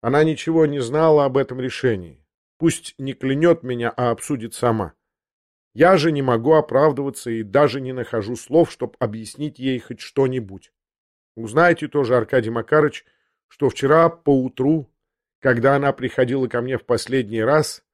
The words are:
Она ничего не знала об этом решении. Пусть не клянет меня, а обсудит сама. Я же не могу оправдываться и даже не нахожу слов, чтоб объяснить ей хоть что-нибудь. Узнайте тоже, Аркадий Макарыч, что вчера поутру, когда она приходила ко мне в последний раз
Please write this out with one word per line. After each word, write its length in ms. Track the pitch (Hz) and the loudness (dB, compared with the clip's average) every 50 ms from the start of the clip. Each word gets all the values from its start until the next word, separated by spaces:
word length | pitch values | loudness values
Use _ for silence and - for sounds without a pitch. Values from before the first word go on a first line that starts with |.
Она 240 | - 117 131 147 156 | -4 0 2 2 2
ничего 420 | 160 156 - - - 165 165 160 | 2 0 -4 -4 -2 2 2 2
не 140 | 151 143 143 | 2 0 -2
знала 460 | 127 113 131 151 160 160 156 151 143 | -6 -4 -2 0 4 4 4 4 4
об 100 | 139 127 | 2 0
этом 240 | 139 135 135 127 131 | -2 -2 -2 -6 -8
решении. 640 | 127 127 - - - 131 113 98 90 82 67 _ _ _ _ _ _ _ _ _ | -8 -8 -8 -2 -2 -2 -2 -2 -6 -14 -20 _ _ _ _ _ _ _ _ _
Пусть 360 | - 165 151 - _ - - _ | 0 0 0 0 _ -18 -16 _
не 140 | 135 135 131 | -10 -10 -10
клянет 500 | _ - 131 135 143 156 175 165 165 - | _ -4 -4 -2 2 4 4 2 2 0
меня, 280 | 127 123 120 117 117 | -8 -6 -4 -4 -4
а 200 | - - 123 120 | -2 -2 -2 -2
обсудит 440 | 117 - - - 147 127 110 117 - | -2 -2 -4 -6 -6 -6 -6 -10 -10
сама. 400 | - - 123 120 113 101 80 _ _ _ _ _ _ _ _ _ _ _ _ _ _ _ _ _ | -2 0 0 0 0 -2 -6 _ _ _ _ _ _ _ _ _ _ _ _ _ _ _ _ _
Я 220 | 107 147 175 190 | 2 4 4 6
же 160 | 180 143 165 156 | 4 2 0 -2
не 100 | 143 139 | -2 0
могу 300 | 131 120 113 117 139 160 | 0 0 0 2 4 4
оправдываться 760 | 156 151 - - 131 143 156 139 120 143 139 127 - - 123 | 4 2 2 0 2 2 2 2 0 -6 -6 -8 -10 -8 -8
и 120 | 117 113 110 | -6 -6 -8
даже 380 | 101 95 139 147 143 110 139 | -2 2 2 2 2 2 -2
не 120 | 131 127 127 | -8 -8 -8
нахожу 440 | 127 120 - - 117 104 104 123 | -8 -8 -6 -6 -6 -6 -6 -8
слов, 340 | 120 - - 127 160 170 160 | -12 -10 0 2 2 2 2
чтоб 260 | - _ - - _ _ | 0 _ -10 -10 _ _
объяснить 600 | - 117 104 110 113 101 - - 147 151 147 _ | -6 -6 -6 -8 -12 -14 -12 -10 -10 -10 -10 _
ей 200 | 127 131 131 123 | -4 -4 -4 -4
хоть 220 | - - 123 - | -6 -12 -16 -14
что-нибудь. 720 | - - _ - 135 131 131 131 117 95 95 92 _ _ _ _ _ _ _ _ _ _ _ _ _ _ _ | -16 -8 _ 0 0 0 0 -4 -8 -10 -16 -20 _ _ _ _ _ _ _ _ _ _ _ _ _ _ _
Узнайте 540 | - 113 110 110 147 170 175 170 - 156 143 | -12 -12 -4 0 2 4 4 4 2 -2 -4
тоже, 280 | _ 147 139 113 123 | _ -2 0 2 2
Аркадий 340 | 123 113 - - 131 113 110 | 0 0 2 0 0 0 0
Макарыч, 540 | 117 117 113 - - 151 156 147 - - _ _ _ _ _ _ _ _ _ _ | -4 -6 -4 0 2 2 2 2 0 -6 _ _ _ _ _ _ _ _ _ _
что 200 | _ _ 147 131 | _ _ -2 -2
вчера 400 | - - - 135 147 160 170 170 | -2 -2 0 2 4 4 4 4
поутру, 840 | 165 - _ - 143 135 127 127 - - 131 139 160 160 139 _ _ _ _ _ _ _ _ _ _ _ | 2 -2 _ 2 2 2 2 -2 -4 -4 0 0 0 0 -2 _ _ _ _ _ _ _ _ _ _ _
когда 360 | - 139 127 117 117 135 139 | 0 0 0 2 4 2 2
она 160 | 139 139 139 135 | 2 2 0 -2
приходила 540 | - - - - - 127 120 123 139 131 | -2 -6 -6 0 0 0 0 0 -2 -2
ко 140 | 120 - 120 | -2 -4 -4
мне 180 | 120 127 131 117 | -4 -4 -6 -6
в 60 | _ | _
последний 580 | _ 123 113 - - 123 135 123 101 110 113 110 | _ -2 -2 -2 -2 -2 -2 -2 -2 -4 -2 0
раз 420 | 120 143 156 151 - - - _ _ | 2 2 2 0 0 -6 -16 _ _